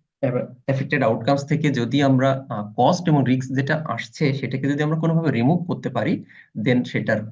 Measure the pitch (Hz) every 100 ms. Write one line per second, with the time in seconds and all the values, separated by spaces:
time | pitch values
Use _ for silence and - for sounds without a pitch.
0 | _ _ - 123 - - - 135 131 143
1 | 117 113 139 139 - 156 156 120 117 139
2 | 139 131 135 131 - 110 104 - 131 180
3 | - 147 123 131 - 131 135 160 - 113
4 | - - 143 135 131 135 139 143 151 160
5 | 160 165 160 120 123 175 175 - - 127
6 | 127 262 - - - - 110 123 117 117
7 | 107 107 110